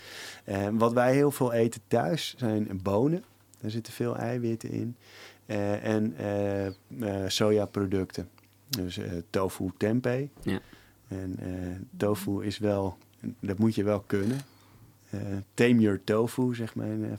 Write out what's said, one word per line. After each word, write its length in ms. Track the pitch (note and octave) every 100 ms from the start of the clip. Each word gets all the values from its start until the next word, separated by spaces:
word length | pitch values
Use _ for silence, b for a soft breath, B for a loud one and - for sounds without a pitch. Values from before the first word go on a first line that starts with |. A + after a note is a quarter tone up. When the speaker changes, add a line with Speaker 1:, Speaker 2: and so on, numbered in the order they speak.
| B B B B
Speaker 1:
Eh, 220 | - G2 G2+
wat 200 | A2 A#2
wij 220 | A#2+ B2
heel 160 | C3+ C#3+
veel 220 | C3+ B2+
eten 280 | A#2 A#2 - -
thuis 460 | A2+ D#3 E3+ - -
zijn 420 | A#2+ A2 G#2+ G2
bonen. 420 | F#2 G2+ C#3 E3+ - _ _ -
Daar 100 | A2
zitten 220 | A2+ A2
veel 240 | - A#2+ A#2
eiwitten 540 | A2+ B2 A#2 A2+ -
in. 260 | A2+ A2 A#2+ B B B B -
Eh, 380 | G#2 G2+ G2+
en, 300 | A2+ A2 G#2+ -
eh, 500 | G#2 G2+ G2+ G2 G2
eh, 80 | F#2 - C3+ A2 G2 F#2+
sojaproducten. 1040 | - G#2+ G#2+ G2+ - G2 F#2+ F#2 - F2+ - - _ -
Dus, 300 | - F2+ F2+
eh, 120 | G#2 F2 E2+
tofu 400 | G2 F#2+ - F#2+ -
tempeh. 520 | G#2 A#2+ B2 B2 C#3+ -
Speaker 2:
Ja. 180 | - F#2+ b b b b -
Speaker 1:
En, 260 | F#2+ F#2+ F#2
eh, 380 | F#2 F#2 F2+ F#2 F#2 F3+
tofu 480 | G#2 G#2 G2 G2
is 140 | G2+ G2+
wel, 380 | G#2 G2+ G2 - - _ A2+ G#2
dat 180 | G2+ F#2+
moet 160 | A2
je 80 | G#2+
wel 160 | G2+ G#2
kunnen. 380 | - G2+ G2 C3 C3+ b b b b - -
Eh, 100 | G2 G#2 G2 G2
"Tame 240 | - A#2+ A#2+
your 220 | G#2+ F#2+
tofu", 500 | - G#2+ A#2 - B2+
zegt 200 | A#2 A2+
mijn, 300 | A#2 G#2+ G#2+
eh, 60 | G#2+